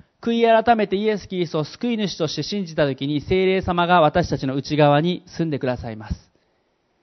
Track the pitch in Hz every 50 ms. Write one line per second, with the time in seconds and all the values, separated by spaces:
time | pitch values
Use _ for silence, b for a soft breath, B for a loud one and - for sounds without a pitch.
0 | b b b _ - 233 233 233 233 226 226 220 220 233 233 220 208 196 190 196
1 | 214 214 214 190 - - 190 180 175 156 - 160 151 - - - - 247 233 214
2 | 214 180 - - 170 151 - - 143 - 202 208 190 165 160 160 156 139 135 135
3 | 139 139 151 147 139 - 185 185 190 185 185 190 175 - 180 175 175 170 180 180
4 | 156 147 - 180 165 - 165 135 - 131 131 143 135 - 156 147 151 147 143 147
5 | 156 175 180 147 - - - - 170 165 147 127 - 127 123 117 - 120 110 107
6 | 107 110 - - _ _ _ _ _ _ _ _ _ _ _ _ _ _ _ _